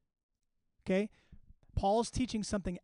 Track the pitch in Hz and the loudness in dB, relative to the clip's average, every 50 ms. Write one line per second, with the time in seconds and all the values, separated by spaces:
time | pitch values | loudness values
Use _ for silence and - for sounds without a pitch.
0 | _ _ _ _ _ _ _ _ _ _ _ _ _ _ _ _ - - 185 190 | _ _ _ _ _ _ _ _ _ _ _ _ _ _ _ _ -2 0 2 2
1 | 208 220 - _ _ - - - - - - _ _ - - - - 196 208 233 | 2 -2 -6 _ _ -20 -20 -20 -20 -20 -20 _ _ -4 -2 0 2 4 4 2
2 | 233 - - - 254 - - 220 190 - - 202 165 190 175 - | 2 0 0 -2 -2 0 -2 -4 -2 -2 -2 -2 -2 -4 -6 -8